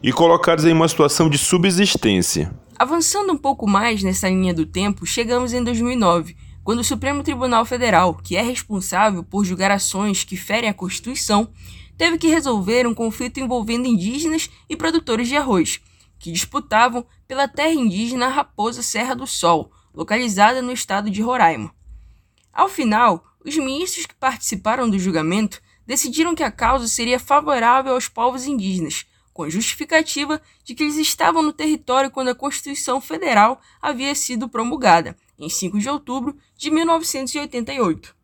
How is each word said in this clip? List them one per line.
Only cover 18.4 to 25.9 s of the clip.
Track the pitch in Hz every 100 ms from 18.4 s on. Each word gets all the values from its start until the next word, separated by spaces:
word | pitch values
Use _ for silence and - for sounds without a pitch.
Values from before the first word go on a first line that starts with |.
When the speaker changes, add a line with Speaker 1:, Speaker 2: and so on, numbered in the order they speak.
| - - 214 240
Speaker 2:
Serra | 226 208 247
do | 247 262
Sol, | - 170 165 - _ _
localizada | - 160 220 247 196 214 254
no | 247
estado | 247 - 196 208
de | 196
Roraima. | 233 254 170 135 104 _ - - - _ _ _ _
Ao | - 381
final, | 359 240 214 240 170 _ _ -
os | 302
ministros | 262 277 370 - 320
que | _
participaram | 262 226 - 196 214 254 240
do | 196
julgamento | 185 160 156 196 214 - _ _
decidiram | -